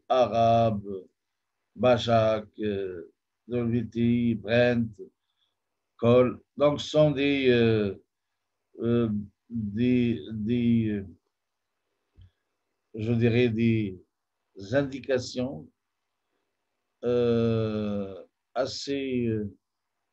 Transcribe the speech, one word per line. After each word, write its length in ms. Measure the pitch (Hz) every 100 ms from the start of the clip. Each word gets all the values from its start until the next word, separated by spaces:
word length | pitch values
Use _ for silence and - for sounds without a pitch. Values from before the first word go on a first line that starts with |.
| -
Arabe, 800 | 127 117 113 113 117 117 101 98 95 90 _ _ _ _ _ _ -
Bajak, 720 | 123 120 117 113 110 110 101 -
euh, 520 | 107 98 95 90 - _ _ _ -
Dolviti, 880 | 120 117 120 110 113 117 120 120 107
Brent, 520 | 101 117 123 120 113 - - _ _ _ _ _ _ _ _ _
Col. 420 | 117 123 127 98 _ -
Donc, 240 | 147 139
ce 100 | -
sont 220 | 151 151
des, 380 | 135 143 139 131
euh, 440 | 120 117 110 101 92 _ _ _ _ _ _ _ -
euh, 300 | 117 117 117 104 101 _ _
des, 720 | 117 104 101 123 123 120 110 -
des, 560 | 110 107 123 120 117 110
euh, 160 | 104 98 85 _ _ _ _ _ _ _ _ _ _ - _ _ _ _ _ _
je 180 | 113 110
dirais, 380 | 120 117 117 123
des 520 | 110 117 113 101 90 _ _ _ _ _ 98 101
indications, 1000 | 131 139 135 123 127 113 123 127 156 - _ _ _ _ _ _ _ _ _ _ _ _ _
euh, 1120 | 120 120 120 117 117 113 110 107 104 101 98 92 82 _ _
assez, 720 | 120 131 - - 139 135 127 117
euh, 280 | 110 104 - _ _ _ _ _